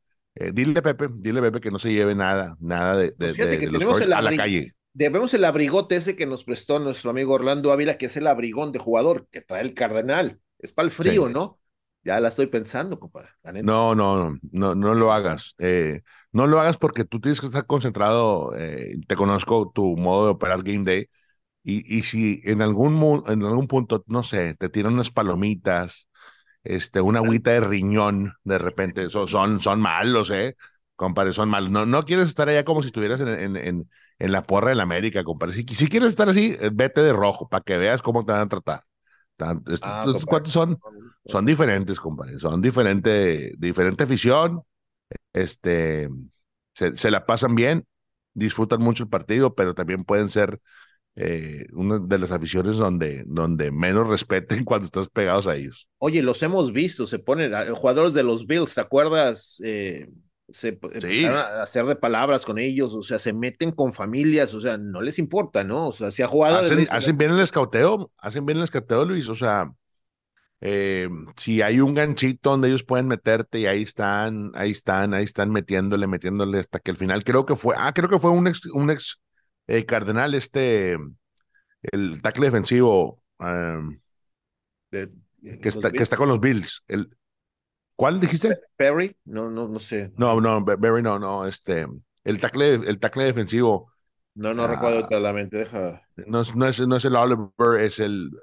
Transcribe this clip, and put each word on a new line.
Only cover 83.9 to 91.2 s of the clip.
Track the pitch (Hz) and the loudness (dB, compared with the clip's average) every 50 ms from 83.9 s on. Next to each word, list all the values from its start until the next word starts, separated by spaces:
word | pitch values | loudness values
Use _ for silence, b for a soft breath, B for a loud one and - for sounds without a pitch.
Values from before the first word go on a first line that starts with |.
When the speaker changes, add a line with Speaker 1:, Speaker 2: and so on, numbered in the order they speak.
| 76 - _ _ _ _ _ _ _ _ _ _ _ _ _ _ _ _ _ _ | -12 -14 _ _ _ _ _ _ _ _ _ _ _ _ _ _ _ _ _ _
Speaker 2:
De, | - 98 98 95 - - _ _ _ _ | -10 -10 -10 -10 -14 -20 _ _ _ _
Speaker 1:
que | - - - - - 107 | -20 -20 -16 -6 -4 -4
Speaker 2:
los | 104 | -2
Speaker 1:
está, | 110 104 104 | -2 -2 -2
que | 113 | 0
Speaker 2:
Bills. | - 117 | 0 0
Speaker 1:
está | - 123 117 | 0 2 2
con | 139 143 | 2 2
los | 123 107 | 2 2
Bills, | 104 135 127 104 85 - - - - - | 2 2 2 0 -2 -6 -10 -12 -10 -6
el, | 104 104 92 - _ _ _ _ _ _ _ _ _ _ _ _ _ _ _ _ _ | -6 -4 -4 -6 _ _ _ _ _ _ _ _ _ _ _ _ _ _ _ _ _
¿Cuál | - 135 139 170 190 | 0 2 2 2 2
dijiste? | 180 - 165 156 - 220 202 - - _ _ | 0 0 0 0 0 0 0 -2 -6 _ _
Speaker 2:
Perry, | - 139 139 147 165 180 202 - _ _ | 0 2 2 2 2 0 -4 -6 _ _
no, | - 104 110 113 117 | -12 -8 -8 -8 -6
no, | 113 113 120 107 | -6 -6 -6 -6
no | 110 110 | -8 -10
sé. | - - 113 104 101 92 98 101 | -8 -8 -6 -6 -6 -8 -2 0
Speaker 1:
No, | 123 120 113 113 | 2 4 4 4
no, | 113 113 110 107 101 | 4 4 2 2 2
Be-, | 104 101 | 0 0
Berry | 95 107 117 113 117 117 | 2 4 4 4 4 2
no, | 113 101 | 2 0
no, | 101 | 0